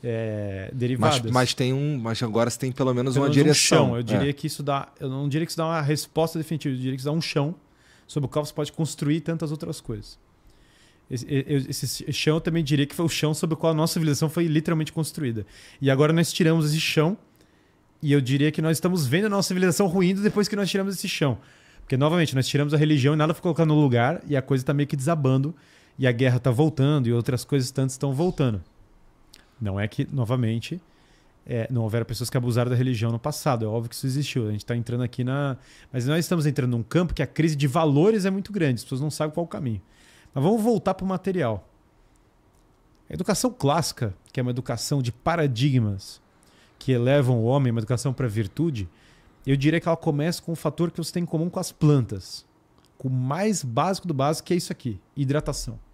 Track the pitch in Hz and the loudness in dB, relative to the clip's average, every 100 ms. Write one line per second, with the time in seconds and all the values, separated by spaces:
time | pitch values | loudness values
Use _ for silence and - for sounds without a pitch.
0 | 123 113 113 107 101 95 95 131 123 127 | -4 -4 -4 -4 -4 -6 -8 -4 -2 2
1 | 156 143 113 127 123 - 127 131 147 143 | 2 2 0 0 0 0 0 0 -2 -2
2 | 113 110 120 107 117 - 135 123 131 123 | -4 -2 0 2 0 0 -6 0 0 2
3 | 131 131 143 147 151 143 - 156 135 120 | 0 2 4 6 6 6 4 4 4 0
4 | 117 - 139 143 156 - 143 139 - - | 0 0 0 -2 -6 -6 -2 -2 -4 -10
5 | 135 131 143 143 165 - 160 165 143 151 | -8 -4 -2 -2 -2 -4 -2 0 0 -2
6 | - - 160 165 156 160 151 127 127 135 | -2 -2 0 -2 -4 -4 -2 -4 -4 -4
7 | 131 160 - 156 143 185 _ _ _ _ | -2 -2 -2 -2 -2 -4 _ _ _ _
8 | _ - 135 156 147 - 147 - 156 - | _ -4 -2 -2 -4 -4 -6 -4 -4 -2
9 | 147 160 156 165 165 151 165 156 - 107 | 0 0 -2 -4 -4 -6 -8 -10 -8 -10
10 | 104 - _ _ - _ _ _ _ _ | -10 -20 _ _ -20 _ _ _ _ _
11 | _ 127 - 139 135 143 131 139 131 - | _ -8 -2 -2 0 -2 -2 -6 -6 -6
12 | - 139 - 156 170 165 147 147 143 - | -6 -2 0 0 0 -2 0 0 0 0
13 | 165 - 151 156 170 160 165 156 165 170 | -2 0 -2 0 -2 0 0 2 0 0
14 | 156 143 160 175 170 151 160 165 156 - | 0 0 0 0 2 2 2 -2 -2 -4
15 | 156 - 139 113 95 - - - 135 135 | -6 -4 -4 -4 -8 -16 -20 -2 2 4
16 | 151 165 165 - 160 165 151 156 - - | 4 4 2 2 4 4 2 0 0 2
17 | 156 220 _ _ _ _ _ _ _ _ | 2 0 _ _ _ _ _ _ _ _
18 | 147 143 123 135 147 151 160 160 185 185 | 2 2 4 2 2 2 0 0 0 0
19 | 135 156 214 202 - 185 185 - 202 185 | 2 2 2 0 0 2 2 2 2 4
20 | 180 196 208 208 202 202 196 196 196 185 | 2 2 0 2 0 0 -2 -2 -2 -4
21 | 196 - 147 113 - - _ - - 131 | -6 -2 0 -2 -8 -20 _ -20 -4 0
22 | 147 175 151 131 127 143 147 147 156 151 | 2 2 2 0 0 0 2 2 4 4
23 | 127 156 151 170 175 165 165 151 143 120 | 4 4 2 0 -2 2 4 6 6 4
24 | 120 170 - 139 131 139 131 143 143 147 | 2 0 -2 -2 0 -2 0 0 0 -2
25 | 131 170 131 131 139 170 _ - _ - | 0 0 2 2 0 -6 _ -20 _ -2
26 | 131 117 131 123 - 117 156 156 139 151 | 0 4 4 4 2 2 2 4 2 2
27 | 117 117 113 127 - 143 127 - 135 131 | 2 0 0 -4 0 -2 0 -2 -2 -2
28 | 143 135 175 170 135 104 - _ - _ | -4 0 -2 0 0 0 -6 _ -20 _
29 | _ _ _ - _ _ 104 98 104 - | _ _ _ -20 _ _ -6 -2 -4 -4
30 | 139 139 110 127 113 117 - 175 _ _ | -4 -2 0 0 0 -2 -6 -12 _ _
31 | _ _ _ _ - 120 113 127 113 117 | _ _ _ _ -6 -4 -2 -2 0 -2
32 | 113 110 113 131 123 117 123 123 127 120 | -4 -6 -4 -2 0 0 0 0 0 0
33 | 117 117 147 151 - 120 110 113 117 - | -2 -2 -4 -4 -2 0 -2 -4 -6 -6
34 | 135 131 139 135 107 104 - 120 117 120 | -4 -4 -4 -4 -4 -4 -4 -6 -4 -4
35 | 123 123 123 135 143 131 - - - 123 | -4 -4 -4 -2 -4 -6 -12 -20 -10 -4
36 | 120 160 165 175 151 135 127 120 113 160 | 0 0 0 0 0 0 0 -2 0 0
37 | 180 - 135 - 160 147 143 127 160 143 | 0 -2 -4 0 0 2 0 2 4 4
38 | 190 220 185 190 196 202 156 117 - 131 | 4 4 0 -2 -4 -2 0 0 -4 -6
39 | 151 - 156 151 170 214 131 104 - _ | -4 -2 -4 -4 -6 -6 -6 -6 -10 _
40 | - - - - 147 226 214 220 - 185 | -20 -20 -10 0 2 2 2 2 0 -2
41 | 185 185 196 185 127 104 - _ _ _ | -2 -4 -2 -2 -2 -2 -8 _ _ _
42 | _ _ _ _ _ _ _ _ _ _ | _ _ _ _ _ _ _ _ _ _
43 | _ - 180 202 254 226 139 156 151 - | _ -8 -2 0 0 0 0 2 0 -4
44 | 113 95 _ - 123 123 - 120 - 143 | -6 -6 _ -4 -4 -4 -6 -6 -2 -2
45 | 120 - - 170 147 113 143 127 107 98 | -2 -2 -2 2 0 2 2 2 2 -4
46 | - - _ _ _ _ _ _ - 127 | -10 -20 _ _ _ _ _ _ 0 2
47 | 120 143 127 123 113 139 131 113 107 120 | 4 4 4 2 2 2 2 0 -2 -2
48 | 143 123 127 104 101 - 165 123 90 _ | -2 -2 -2 -2 -4 -2 -2 -2 -8 _
49 | _ _ _ _ - 139 143 165 170 165 | _ _ _ _ -2 2 2 2 0 -2
50 | 165 147 156 170 - 165 156 - 170 - | 0 0 -2 -4 -6 -4 -4 -2 -2 -2
51 | 160 180 175 165 170 185 175 - 151 143 | -6 -4 -2 -2 -2 -4 -8 2 4 6
52 | 110 101 - - _ _ _ _ _ _ | 2 -6 -12 -18 _ _ _ _ _ _
53 | 131 127 127 156 208 202 131 113 165 196 | -4 -2 -2 0 0 0 -2 0 0 0
54 | 180 143 139 160 - 180 - - 127 101 | -4 0 2 0 0 -2 -2 -8 -6 -8
55 | _ - 135 143 151 143 - 110 - | _ -4 0 0 -2 -6 -8 -12 -16